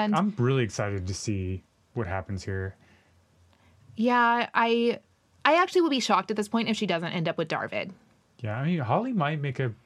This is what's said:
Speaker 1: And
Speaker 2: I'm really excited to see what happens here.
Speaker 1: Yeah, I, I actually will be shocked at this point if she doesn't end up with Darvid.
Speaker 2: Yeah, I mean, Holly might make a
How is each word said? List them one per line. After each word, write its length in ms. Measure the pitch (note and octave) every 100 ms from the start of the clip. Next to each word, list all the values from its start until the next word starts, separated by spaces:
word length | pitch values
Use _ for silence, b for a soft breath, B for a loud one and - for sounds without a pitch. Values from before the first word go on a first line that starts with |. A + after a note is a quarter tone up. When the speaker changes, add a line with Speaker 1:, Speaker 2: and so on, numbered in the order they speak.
Speaker 1:
And 100 | G#3+
Speaker 2:
I'm 200 | D#3+ G3+ G3+
really 260 | A#2+ C3+
excited 440 | A2+ - G#2 G2 F#2
to 80 |
see 480 | F#2 - G2 F#2 F#2 - _ _
what 120 | A#2+ G2+
happens 380 | F#2+ F#2 F#2+
here. 300 | - F#2+ F#2+ - b b b b _ _ _ b b b - -
Speaker 1:
Yeah, 520 | A#3 B3 A#3 A#3+ A3+
I, 460 | - A#3 A#3 A#3 - - _ _ _
I 180 | - D#4+
actually 200 | F#4 F#4
will 80 | E4
be 100 | C4+
shocked 300 | - F#3+ F#3+
at 60 | G#3+
this 120 | G3+
point 200 | A3+ A3+
if 80 | A3
she 100 | G3+
doesn't 260 | E3+ E3+
end 160 | F3+ E3
up 100 | D#3+
with 100 | D#3+
Darvid. 420 | D#3+ F#3+ G#2 F#2+ - _ _ _ _
Speaker 2:
Yeah, 180 | G#2+ A2
I 60 | C#3+
mean, 120 | F3
Holly 320 | A2 D3+ B3
might 280 | A#3 C#3+ D#3
make 200 | C#3+ B2+
a 120 | C3 G#2